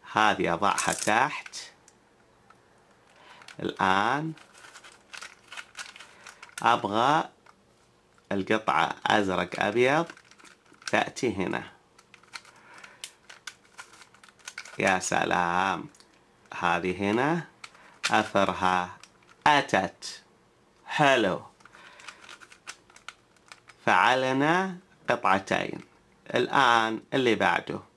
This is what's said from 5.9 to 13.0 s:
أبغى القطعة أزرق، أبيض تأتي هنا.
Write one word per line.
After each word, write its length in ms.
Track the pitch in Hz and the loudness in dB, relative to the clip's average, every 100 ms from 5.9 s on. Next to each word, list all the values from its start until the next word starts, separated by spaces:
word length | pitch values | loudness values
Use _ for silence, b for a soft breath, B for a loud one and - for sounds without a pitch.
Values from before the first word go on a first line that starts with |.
| - B B B B B - | -20 B B B B B -2
أبغى 680 | 113 117 107 107 127 156 - _ - _ _ _ _ _ _ _ _ | 2 2 0 2 2 2 -2 _ -20 _ _ _ _ _ _ _ _
القطعة 640 | 101 95 110 - 78 82 - - | -6 0 0 2 0 0 0 2
أزرق، 440 | 107 98 90 90 - | 2 2 -2 -4 -2
أبيض 440 | 101 113 127 151 170 - _ - - - _ _ - | -2 2 2 2 -2 -10 _ -20 -20 -20 _ _ -2
تأتي 480 | 110 - - 127 95 | -2 -2 -4 -4 -2
هنا. 360 | 90 - - - _ - _ - _ - B B B B B B | -4 -4 -8 -20 _ -20 _ -20 _ -20 B B B B B B